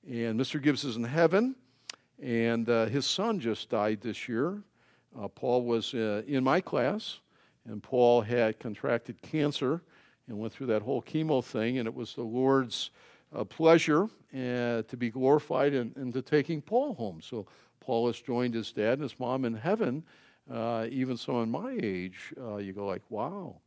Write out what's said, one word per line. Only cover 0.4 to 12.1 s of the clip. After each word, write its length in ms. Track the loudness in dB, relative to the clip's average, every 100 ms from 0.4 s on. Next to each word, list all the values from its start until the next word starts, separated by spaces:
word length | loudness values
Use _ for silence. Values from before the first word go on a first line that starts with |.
| -2 0
Gibbs 260 | 2 2
is 120 | -2 -4
in 80 |
heaven, 520 | -2 4 4 4 2 -4 _ _ _ -20 _ _
and, 480 | -2 2 2 2 2
uh, 180 | 2 2
his 180 | 0 -2
son 340 | -2 0 0
just 300 | -2 -4 -2
died 320 | 0 2 0
this 260 | -4 -8 -4
year. 360 | -2 0 -2 -12 _ _ _ _ -10
Uh, 80 | -10
Paul 380 | -4 2 2 4
was, 300 | 0 0 -2
uh, 260 | 0 -2 -2
in 160 | 0
my 180 | 4 2
class, 580 | 2 0 0 0 -6 -14 _ _ _ _ -14
and 160 | -14
Paul 400 | -4 4 6 6
had 380 | 4 2 2 0
contracted 640 | -8 -6 -2 -2 -2 -14
cancer 580 | -6 0 0 0 -2 -2 -6 _ _ _ -12
and 100 | -8
went 160 | -8
through 140 | -6 0
that 160 | 0
whole 180 | 0 -4
chemo 420 | -2 -2 2 0
thing, 360 | 0 -2 0 0
and 80 | -4
it 80 | -6
was 180 | -10